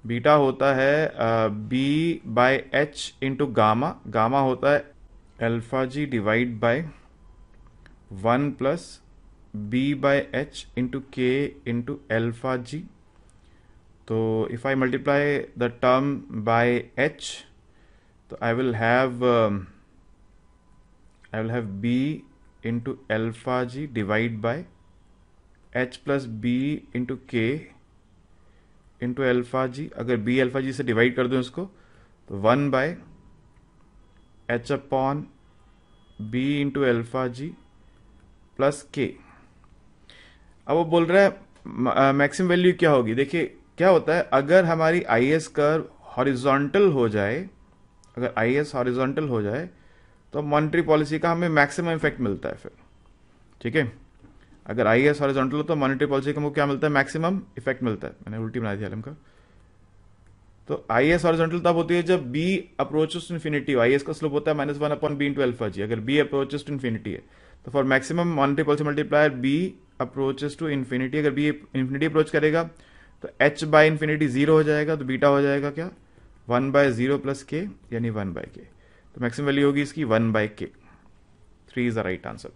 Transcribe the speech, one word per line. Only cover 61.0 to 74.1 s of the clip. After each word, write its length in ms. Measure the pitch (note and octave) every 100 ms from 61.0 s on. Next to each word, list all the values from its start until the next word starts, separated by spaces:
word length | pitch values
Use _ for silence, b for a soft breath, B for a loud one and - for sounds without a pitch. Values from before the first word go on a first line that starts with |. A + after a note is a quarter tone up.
| D3 E3+
हॉरिजॉन्टल 360 | E3+ E3 E3 F3
तब 140 | E3+ E3+
होती 180 | E3
है 80 | F3
जब 300 | E3+ F3+ C3
B 260 | C3 E3+ F#3+ - -
approaches 480 | C#3 D#3 D#3 E3+ -
to 120 | E3+
infinity 340 | D#3+ D3 C#3+
हो। 60 | C3
आईएस 220 | A#2 C#3
का 100 | C#3+
स्लोप 200 | D#3 D#3
होता 200 | D3 D3+
है 60 | D3+
minus 180 | C#3+ C#3+
वन 120 | D3
upon 200 | D3 D3 C#3+
B 140 | C#3+
into 180 | C#3 C3
alpha 240 | A#2+ G#2+ F#2+
G। 40 |
अगर 200 | G#2 A2+
B 60 | A2
approaches 540 | C#3+ C#3+ C#3 C#3 C#3+
to 60 | -
infinity 360 | C#3+ B2+ A2 G#2+
है, 160 | - - b b b
तो 60 | -
for 140 | C#3
maximum 420 | C3+ C3+ C3+ E3 E3+ D#3
monetary 300 | C#3 C#3+ D3+
policy 180 | D3 D3
multiplier 540 | C#3+ D3 D3 D3+ B2+
B 240 | C3 D3 F#3 - _ _
approaches 540 | B2 C3+ C3+ C3+ C#3+ D3
to 120 | E3
infinity, 480 | C#3 B2 B2+ C3 D3+
अगर 180 | D3
B 180 | C#3 D3 D3 - C3
infinity 300 | C3 C3+ D#3
अप्रोच 240 | D#3 D#3
करेगा, 340 | D#3 D3+ D#3+ E3 - b b b b
तो 60 | - -
H 160 | C#3 D3+
by 320 | D#3+ D3+ D#3
infinity 360 | D#3 D3+